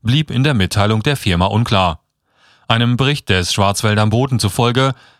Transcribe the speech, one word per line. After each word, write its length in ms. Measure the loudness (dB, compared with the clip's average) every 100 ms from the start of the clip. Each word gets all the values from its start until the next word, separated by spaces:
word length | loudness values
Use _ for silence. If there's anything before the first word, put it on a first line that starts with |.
blieb 300 | 0 0 0
in 120 | -2
der 120 | 0
Mitteilung 480 | 0 0 0 0 0
der 120 | -2
Firma 300 | -2 -2 0
unklar. 560 | 0 0 0 0 0 -2 _ _ _ _ _ _ _
Einem 280 | 0 2 2
Bericht 320 | 0 -2 -2
des 240 | -2 0
Schwarzwälder 540 | 0 0 0 0 0 2
Boten 320 | 0 0 -2
zufolge 560 | -2 0 0 0 0 -2 -14